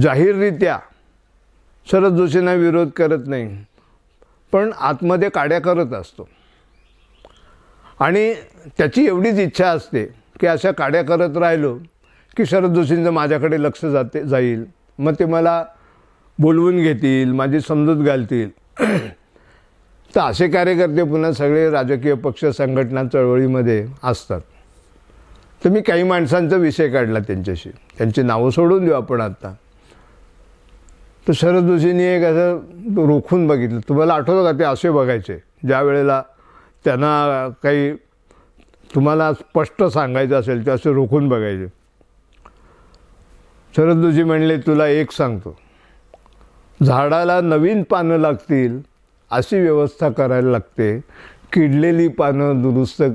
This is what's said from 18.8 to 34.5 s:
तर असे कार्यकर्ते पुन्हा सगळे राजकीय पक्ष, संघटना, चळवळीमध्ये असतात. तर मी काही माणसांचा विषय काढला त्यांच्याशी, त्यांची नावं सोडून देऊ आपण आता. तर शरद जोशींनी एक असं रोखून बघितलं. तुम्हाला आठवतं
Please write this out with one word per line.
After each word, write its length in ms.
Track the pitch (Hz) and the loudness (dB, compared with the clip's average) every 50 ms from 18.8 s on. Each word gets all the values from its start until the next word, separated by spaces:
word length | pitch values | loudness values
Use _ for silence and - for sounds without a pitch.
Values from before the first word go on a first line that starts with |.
| 247 220 208 165 113 104 85 - _ _ _ _ _ _ _ _ _ _ _ _ _ _ _ _ _ - - | -2 0 0 -2 -4 -6 -12 -18 _ _ _ _ _ _ _ _ _ _ _ _ _ _ _ _ _ -4 -2
तर 40 | 208 | 0
असे 280 | 165 127 107 - 180 170 | 0 0 0 0 0 0
कार्यकर्ते 560 | 147 185 180 175 180 170 180 165 147 160 175 | 2 2 2 2 2 2 0 0 0 0 0
पुन्हा 280 | 147 151 160 156 165 | 0 0 -2 -2 -2
सगळे 380 | 151 113 143 143 147 156 160 160 | -2 0 0 0 2 2 2 2
राजकीय 440 | 151 139 131 123 139 120 123 147 143 | 0 0 -2 -2 -2 -2 0 0 -2
पक्ष, 320 | 120 131 143 113 - - | -2 -2 -6 -4 -2 -2
संघटना, 580 | 147 123 - 143 131 131 131 131 117 131 131 135 | -2 -2 -2 -2 -2 0 0 -2 -2 -2 -4 -4
चळवळीमध्ये 840 | 123 - 139 127 123 123 127 135 131 127 127 120 120 113 107 104 123 135 - - | -2 0 0 2 2 2 2 2 0 0 0 0 0 0 0 -2 -6 -10 -8 -4
असतात. 380 | 127 120 - - - 95 87 - _ _ - - _ _ _ _ _ _ _ _ _ - - - - - - - _ - - - | -4 -4 -4 -6 -8 -8 -8 -10 _ _ -20 -20 _ _ _ _ _ _ _ _ _ -20 -20 -20 -20 -20 -20 -20 _ -8 -2 0
तर 60 | 180 | 0
मी 120 | 190 214 | 0 0
काही 220 | 196 233 175 170 180 | 0 0 0 0 0
माणसांचा 520 | 185 180 175 165 123 165 180 170 156 185 | 0 0 0 0 0 0 0 0 2 2
विषय 340 | 185 175 156 - - 160 139 | 2 2 0 0 0 0 0
काढला 300 | 123 139 123 110 113 110 | 0 0 0 0 -2 -2
त्यांच्याशी, 500 | 104 - 98 92 92 98 90 82 - 95 | -4 -4 -6 -6 -4 -6 -6 -8 -8 -14
त्यांची 520 | - - _ _ - - 120 113 107 135 | -20 -20 _ _ -8 -4 -2 -2 0 0
नावं 280 | 127 123 113 113 120 131 | 0 2 2 2 0 0
सोडून 360 | 120 165 170 170 190 190 185 | 2 2 2 4 4 2 2
देऊ 80 | 165 151 | 2 0
आपण 280 | 131 107 - 127 117 | 0 0 -2 -4 -4
आता. 340 | 110 104 92 - - 95 95 - _ _ _ _ _ _ - - - _ _ - - - _ _ - _ _ _ _ _ - - - - - - - - - _ - - | -4 -4 -6 -10 -14 -16 -16 -16 _ _ _ _ _ _ -20 -20 -20 _ _ -20 -20 -20 _ _ -20 _ _ _ _ _ -20 -20 -20 -20 -20 -20 -20 -20 -20 _ -2 -2
तर 60 | 160 | -2
शरद 300 | - 165 175 180 185 175 | 0 2 2 2 2 2
जोशींनी 400 | 170 180 165 160 175 180 180 180 | 2 2 2 2 0 2 0 0
एक 200 | 180 180 175 175 | 0 0 0 0
असं 360 | 165 160 165 175 175 175 160 - 170 175 175 202 240 196 208 156 147 | 0 0 0 0 0 -2 -4 -8 -14 -18 -14 -10 -6 -2 0 2 2
रोखून 400 | 147 139 - - 180 180 170 151 | 2 0 0 0 0 0 2 2
बघितलं. 320 | 151 131 120 117 117 117 | 2 0 0 -2 -4 -4
तुम्हाला 340 | 107 - 143 143 156 170 165 | -4 -2 0 0 2 2 0
आठवतं 380 | 156 131 139 180 190 185 165 | 0 0 0 2 2 2 2